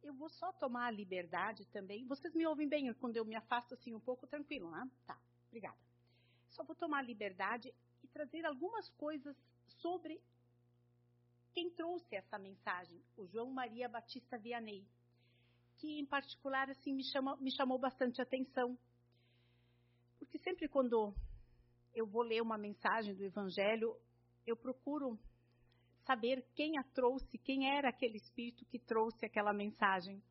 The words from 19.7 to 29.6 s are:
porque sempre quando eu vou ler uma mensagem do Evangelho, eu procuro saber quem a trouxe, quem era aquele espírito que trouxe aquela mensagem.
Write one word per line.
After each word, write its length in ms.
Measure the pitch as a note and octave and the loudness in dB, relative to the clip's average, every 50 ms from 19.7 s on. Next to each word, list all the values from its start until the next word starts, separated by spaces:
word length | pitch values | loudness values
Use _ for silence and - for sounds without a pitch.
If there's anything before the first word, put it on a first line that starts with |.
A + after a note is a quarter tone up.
| _ _ _ _ _ _ _ _ _ _ | _ _ _ _ _ _ _ _ _ _
porque 200 | - - - D#4+ | -18 -10 -10 -6
sempre 300 | - F#4 F4+ - D#4+ C#4+ | -4 -4 -2 -2 -4 2
quando 460 | - C#4 C4 B3 A3+ A3+ G#3+ G#3 G3 - - - - - - - - - - _ _ _ _ _ - | 4 4 4 6 6 4 4 4 0 -6 -6 -6 -10 -12 -16 -20 -20 -20 -20 _ _ _ _ _ -4
eu 100 | A#3 A3+ | -4 -4
vou 160 | G#3 G3 A3+ A#3+ | 0 2 2 2
ler 200 | A#3 A3+ A3+ A3+ | 4 4 2 2
uma 160 | A3+ A3 G#3+ | 2 0 -2
mensagem 560 | G#3 G#3 G3+ - - G#3 F#3+ A3+ A3 G#3 G3 | -2 -6 -6 0 2 2 4 4 2 0 -2
do 100 | F#3 G3 | -2 -4
Evangelho, 720 | G3 F3+ G#3+ G3+ F#3+ F3 - G3 G3+ A3 A3+ G#3+ A#3 - - - _ _ _ _ _ _ _ _ | -4 -2 -2 -2 -2 2 4 4 4 6 4 2 0 0 -4 -12 _ _ _ _ _ _ _ _
eu 80 | A#3 A#3 | -4 -4
procuro 640 | A3+ - B3 B3 B3+ _ C#4+ C#4+ D4+ C#4+ C4 A3+ G#3 - - - _ _ _ _ _ - - - _ _ _ _ _ _ | -2 -2 -6 -6 -4 _ -2 -2 0 0 -2 -2 -4 -10 -16 -20 _ _ _ _ _ -20 -20 -20 _ _ _ _ _ _
saber 420 | - C4 A#3+ G#3+ A#3+ C4 B3+ B3 - _ | 2 2 4 6 2 2 2 0 -10 _
quem 240 | - D4 D#4 D#4+ D4 | 0 2 2 2 0
a 60 | B3+ - _ | -2 -2 _
trouxe, 440 | - B3+ A#3+ C4+ C4+ - - - - | 4 6 6 4 4 -2 -6 -10 -8
quem 360 | - - C4+ C4+ C4+ C4+ C#4 | -2 0 2 4 4 4 4
era 140 | C#4+ C#4+ B3+ | 6 4 2
aquele 300 | A#3+ - - A#3 A3 G#3+ | 2 4 0 0 0 0
espírito 480 | - - _ - A#3 A#3+ A#3+ - - | -12 -10 _ -6 -6 -6 -6 -10 -18
que 120 | _ - A#3 | _ -10 -10
trouxe 460 | - - A#3 A3 A3 A3+ A3 - - | -2 2 4 4 4 4 2 -2 -4
aquela 300 | G#3+ - G#3+ G#3 G#3 G#3 | 0 2 4 4 4 4
mensagem. 680 | G#3 | 4